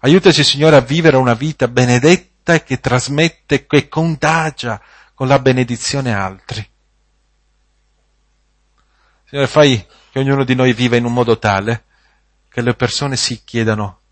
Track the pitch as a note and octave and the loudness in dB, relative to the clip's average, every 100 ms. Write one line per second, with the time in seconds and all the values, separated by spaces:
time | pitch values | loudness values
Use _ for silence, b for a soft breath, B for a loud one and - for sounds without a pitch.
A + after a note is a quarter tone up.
0 | B2+ F3 F#3+ D#3+ C#3+ C#3+ D#3 D3 B2 D#3 | 4 4 4 2 0 2 4 4 2 0
1 | E3 C3+ B2+ A2+ D3 D3+ B2 B2 B2 B2 | 2 2 2 0 -4 -4 -4 0 2 2
2 | C#3 F#3 _ _ - E3 - C3 - B2 | 4 2 _ _ -2 -2 0 -6 -2 -2
3 | - C#3+ E3 - _ C#3 - D3 - D#3 | -2 -2 -2 -4 _ -4 0 0 0 -4
4 | E3 D#3 D3+ E3 D#3+ - A#2+ G#2 b b | -4 -2 -2 -2 -4 -6 -8 -10 b b
5 | b _ C3 C3+ C3 B2+ B2 A#2+ - C#3 | b _ 0 2 2 0 -2 -4 -6 -6
6 | C3 G#2 F#2+ F#2+ _ - G#2+ _ _ _ | -4 -4 -6 -10 _ -14 -14 _ _ _
7 | _ _ _ _ _ _ _ _ _ _ | _ _ _ _ _ _ _ _ _ _
8 | _ _ _ _ _ _ _ _ _ _ | _ _ _ _ _ _ _ _ _ _
9 | _ _ _ C#3+ C#3 - D3 A#2+ - b | _ _ _ -6 -2 4 4 2 -4 b
10 | b C3+ C3+ C#3 B2+ B2+ B2+ A2+ B2 A#2+ | b -6 -2 -2 0 0 2 2 0 0
11 | A#2+ B2 A#2 A2+ G#2+ G2 G#2 A#2 _ _ | 0 -2 0 0 0 -2 -2 -6 _ _
12 | _ _ _ _ _ - A#2+ A#2 A#2+ - | _ _ _ _ _ -6 -4 -2 -4 -4
13 | C#3+ C3 - A#2 _ A#2 A2 G#2+ G#2 F2+ | -6 -6 -6 -8 _ -4 -2 -2 -6 -12
14 | _ | _